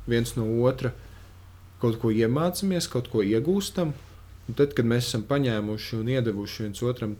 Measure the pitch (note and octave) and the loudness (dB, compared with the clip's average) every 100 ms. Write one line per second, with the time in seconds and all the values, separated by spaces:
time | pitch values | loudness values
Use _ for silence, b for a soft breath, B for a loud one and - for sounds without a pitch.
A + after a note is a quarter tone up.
0 | - A#2 A#2 B2 A2 A#2 B2+ C3 B2 - | 0 0 0 -2 0 2 2 2 -4 -6
1 | B B B B B - - - A#2+ A2+ | B B B B B -20 -20 0 0 2
2 | A2+ A2 A2+ C3+ F3 F3 G3 F3 - B2 | 2 4 4 4 0 0 0 0 0 -4
3 | A#2+ A2 G2+ A2 D3+ G3 G3 - E3 - | 0 2 4 2 2 0 0 -2 -2 -4
4 | B B - - - - C#3+ - A#2 A#2+ | B B -20 -14 -6 2 2 4 2 2
5 | A#2+ A2+ G#2 C#3 C3 A2 G#2 G#2+ - A2+ | 0 -4 0 0 2 0 -2 -4 -4 -4
6 | A2+ C3 A2+ G2+ G2+ - G#2+ G2 A#2+ B2 | 0 0 0 -2 -6 -6 -8 -2 -2 -2
7 | A2 | -6